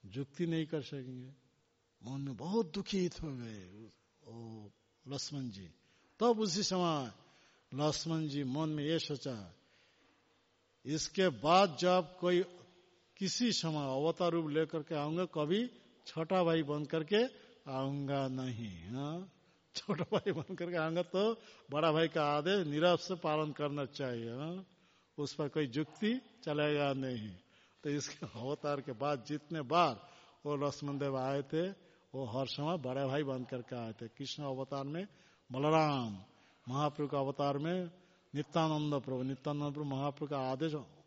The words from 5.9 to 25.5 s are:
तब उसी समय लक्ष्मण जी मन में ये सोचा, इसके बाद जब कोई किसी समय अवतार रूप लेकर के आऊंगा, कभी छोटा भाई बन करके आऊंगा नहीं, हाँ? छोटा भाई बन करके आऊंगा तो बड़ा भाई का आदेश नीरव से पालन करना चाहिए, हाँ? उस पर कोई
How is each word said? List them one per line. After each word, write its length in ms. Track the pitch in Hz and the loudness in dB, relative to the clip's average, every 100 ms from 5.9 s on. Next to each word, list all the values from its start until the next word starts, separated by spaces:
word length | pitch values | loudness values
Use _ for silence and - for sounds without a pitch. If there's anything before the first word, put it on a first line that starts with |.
| _ _ _ | _ _ _
तब 200 | 233 220 | 2 4
उसी 240 | 214 170 | 2 0
समय 480 | 202 185 175 151 123 - - _ - _ _ | 0 2 2 0 -4 -10 -20 _ -20 _ _
लक्ष्मण 540 | 135 151 143 165 160 156 | 0 0 0 0 0 0
जी 160 | 139 | -2
मन 260 | 139 139 156 | -2 0 -2
में 140 | 151 | -2
ये 160 | 147 160 | 0 0
सोचा, 540 | - 139 139 117 92 - _ _ _ _ _ _ _ _ _ _ _ _ 131 | 0 -6 -6 -8 -10 -20 _ _ _ _ _ _ _ _ _ _ _ _ -6
इसके 440 | 151 - - 185 | -4 -2 2 2
बाद 480 | 120 139 180 196 135 | 4 6 8 8 4
जब 380 | 180 185 160 - | 4 4 2 -2
कोई 240 | 180 175 185 - - - _ _ _ - | 2 4 2 -6 -20 -20 _ _ _ -4
किसी 340 | 190 - 240 | -2 2 0
समय 260 | 190 165 151 | 2 0 -2
अवतार 540 | 139 131 156 165 175 | 0 2 0 2 2
रूप 180 | 170 156 | 2 2
लेकर 300 | 151 156 165 | 2 2 -2
के 160 | 143 156 | -2 -2
आऊंगा, 300 | 147 165 180 | 0 0 -2
कभी 420 | 165 147 202 247 - - _ - | 0 2 2 0 -6 -20 _ -10
छोटा 360 | 160 160 190 | -6 2 4
भाई 200 | 170 165 | 6 4
बन 220 | 143 147 147 | 2 -2 0
करके 380 | 160 151 208 254 - - - - | -2 4 4 4 -2 -20 -18 -6
आऊंगा 600 | 135 135 143 139 139 135 | -2 -2 -2 0 0 0
नहीं, 560 | 131 131 113 113 87 | -2 -4 -4 -6 -8
हाँ? 500 | 85 123 143 165 185 _ _ _ _ - | -8 -6 -4 -6 -10 _ _ _ _ -12
छोटा 280 | - 170 | -4 -4
भाई 280 | 175 214 208 | 0 0 0
बन 240 | 165 - 190 | -2 -4 -6
करके 220 | 175 175 | -2 0
आऊंगा 240 | 160 170 | 0 0
तो 400 | 170 185 214 226 - - - | 0 2 2 0 -8 -20 -4
बड़ा 200 | 143 165 | 2 4
भाई 160 | 156 165 | 4 4
का 160 | 160 | 4
आदेश 440 | 147 147 151 202 160 | 2 2 4 2 2
नीरव 300 | 147 175 170 | 4 6 4
से 180 | - 180 | 2 -4
पालन 360 | 160 151 151 | 0 0 0
करना 340 | 139 147 143 135 | -2 -2 -2 -4
चाहिए, 460 | 139 135 120 117 | -4 -4 -2 -4
हाँ? 360 | 123 156 185 185 _ _ _ _ - | -6 -6 -8 -12 _ _ _ _ -6
उस 160 | 143 | -6
पर 140 | - | -2
कोई 200 | 147 | -2